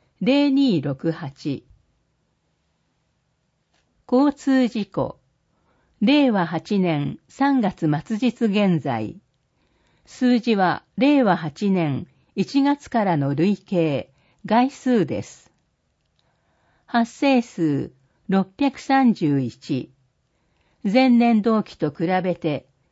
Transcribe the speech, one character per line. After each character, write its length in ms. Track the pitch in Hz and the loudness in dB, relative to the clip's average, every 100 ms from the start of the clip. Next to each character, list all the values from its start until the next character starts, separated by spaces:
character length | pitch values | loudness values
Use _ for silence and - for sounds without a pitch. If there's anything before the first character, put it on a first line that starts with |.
| _ - | _ -6
零 340 | 190 277 285 | 0 2 2
二 260 | 269 269 170 | 2 2 0
六 320 | 143 135 165 | -2 -4 -6
八。 520 | 160 135 - 156 135 _ _ _ _ _ _ _ _ _ _ _ _ _ _ _ _ _ _ _ _ _ _ _ _ - | -6 -10 -10 -8 -8 _ _ _ _ _ _ _ _ _ _ _ _ _ _ _ _ _ _ _ _ _ _ _ _ -2
交 260 | 247 285 | 2 2
通 360 | 285 - 262 247 | 0 0 2 2
事 180 | 220 196 | -2 -6
故。 320 | - 127 - _ _ _ _ _ _ _ - | -6 -6 -8 _ _ _ _ _ _ _ -2
令 300 | 214 294 269 | 2 4 4
和 160 | 208 165 | 2 -2
八 320 | 165 - 202 | -4 -4 -2
年 400 | 180 147 143 - _ | 0 0 -4 -8 _
三 320 | - 277 269 | -4 0 0
月 260 | 196 - 160 | -2 -2 -2
末 300 | 151 - 214 | -2 -4 -4
日 280 | 247 233 226 | -2 -2 -2
現 360 | 202 196 165 | 0 2 0
在。 340 | 139 113 110 - _ _ _ _ _ _ _ _ _ | -2 -6 -6 -12 _ _ _ _ _ _ _ _ _
数 340 | - 254 247 | -2 0 0
字 160 | 240 208 | 0 0
は 280 | 180 - _ - | 0 -2 _ 0
令 260 | 269 285 | 2 4
和 140 | 226 170 | 2 0
八 340 | 156 - 202 | -2 -4 -2
年 360 | 185 156 131 175 _ _ | 0 0 -4 -8 _ _
一 280 | - 185 277 | -6 -2 0
月 260 | 277 285 - | 0 -2 -4
か 160 | 233 | -2
ら 120 | 202 160 | 0 0
の 180 | 139 | -2
累 220 | 143 185 202 | 0 0 -2
計、 540 | - 185 160 135 - _ _ _ 208 | -2 -2 0 -2 -8 _ _ _ -2
概 240 | 220 262 | 0 0
数 360 | - 262 240 147 | -2 -2 0 0
で 160 | 98 | -4
す。 280 | - - _ _ _ _ _ _ _ _ _ _ _ _ _ _ _ | -10 -18 _ _ _ _ _ _ _ _ _ _ _ _ _ _ _
発 260 | 240 233 | -2 -2
生 300 | - 285 254 | -2 2 2
数、 500 | 240 - 160 139 123 _ _ _ - | 0 -4 -2 -2 -6 _ _ _ -2
六 200 | 190 190 - | -2 -2 -2
百 220 | 277 - | -4 -4
三 340 | - 269 254 | 0 2 2
十 280 | 196 156 143 | 2 0 0
一。 520 | 123 - - 135 - _ _ _ _ _ _ _ _ _ | -2 -8 -6 -6 -6 _ _ _ _ _ _ _ _ _
前 260 | 202 233 262 | 0 2 4
年 320 | 233 233 220 | 4 4 2
同 200 | 226 220 | 0 -2
期 160 | - - | -4 -6
と 140 | 151 | -6
比 140 | 147 165 185 | -4 -2 -2
べ 100 | 180 | -2
て、 320 | 170 160 139 _ _ _ | -4 -4 -6 _ _ _